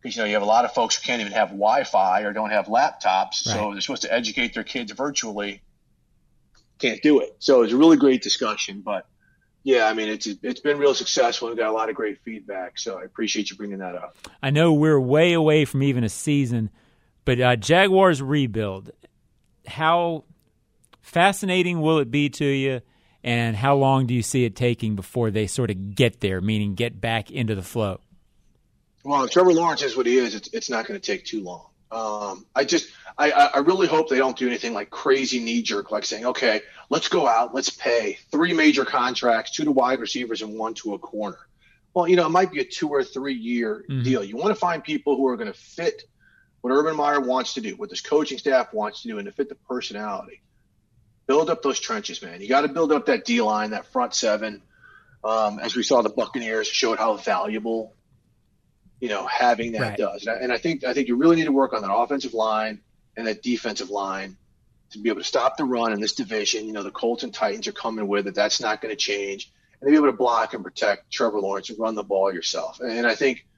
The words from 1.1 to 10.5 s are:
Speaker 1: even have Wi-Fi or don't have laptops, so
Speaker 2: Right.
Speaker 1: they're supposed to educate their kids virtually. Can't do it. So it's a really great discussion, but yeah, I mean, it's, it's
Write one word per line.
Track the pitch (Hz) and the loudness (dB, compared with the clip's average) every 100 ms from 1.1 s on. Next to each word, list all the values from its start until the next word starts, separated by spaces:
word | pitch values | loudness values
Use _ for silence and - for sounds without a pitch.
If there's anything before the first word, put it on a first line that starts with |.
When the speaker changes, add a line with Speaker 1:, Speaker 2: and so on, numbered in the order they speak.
| 123 | -4
Speaker 1:
even | 104 | -2
have | 104 101 | 0 0
Wi-Fi | 98 104 131 127 - 95 95 | 2 2 4 2 2 2 2
or | 107 | 0
don't | 104 107 | -4 0
have | 107 98 | 0 2
laptops, | 113 139 - - 95 95 - | 2 2 0 0 0 0 -4
so | - 104 | -4 -4
Speaker 2:
Right. | 104 | -4
Speaker 1:
they're | 101 | -4
supposed | - 131 | -6 -6
to | - | -2
educate | 117 113 107 120 | -2 -2 -4 -4
their | - | -4
kids | 214 131 113 | -8 -8 -10
virtually. | 110 143 139 113 104 101 101 _ _ _ _ _ _ _ _ _ _ _ _ | -6 -6 -4 -6 -6 -8 -8 _ _ _ _ _ _ _ _ _ _ _ _
Can't | 123 107 | -4 0
do | 151 143 | 4 4
it. | 104 - | 2 -6
So | - 135 | 4 6
it's | 113 | 6
a | 120 | 6
really | 160 156 | 8 8
great | 135 127 | 6 2
discussion, | - - 113 107 - 101 | 0 -2 -2 -4 -6 -8
but | 101 101 - _ _ _ _ _ | -6 -6 -8 _ _ _ _ _
yeah, | 135 127 110 | 2 4 4
I | |
mean, | 110 107 | 0 -4
it's, | 107 110 104 | -4 -6 -8
it's | - | -8